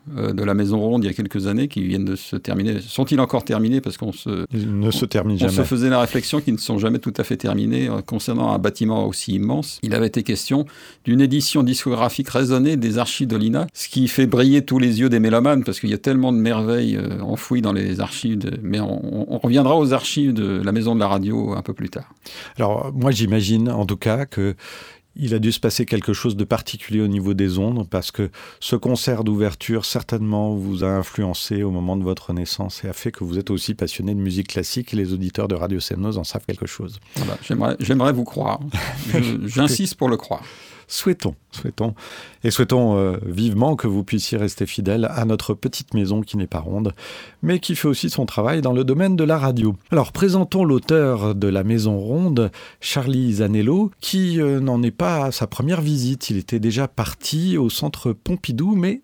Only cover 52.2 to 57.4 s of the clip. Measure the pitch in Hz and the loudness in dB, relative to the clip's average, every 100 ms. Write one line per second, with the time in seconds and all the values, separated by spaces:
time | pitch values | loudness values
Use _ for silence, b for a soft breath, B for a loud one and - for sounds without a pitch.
52.2 | 180 127 107 B B B - 143 127 131 | 2 2 2 B B B -4 -2 0 2
53.2 | 127 104 107 107 107 175 208 - - 190 | 2 2 2 2 4 2 0 -4 -4 0
54.2 | 185 165 147 139 131 120 120 113 175 165 | 2 2 2 2 2 2 0 0 0 0
55.2 | 139 120 113 - 135 175 151 147 123 131 | -2 -2 -4 -2 0 0 0 0 0 -2
56.2 | - 101 - 117 110 110 139 - 110 - | -2 -4 -2 0 0 0 -2 -2 -4 -6
57.2 | - 156 | -4 -2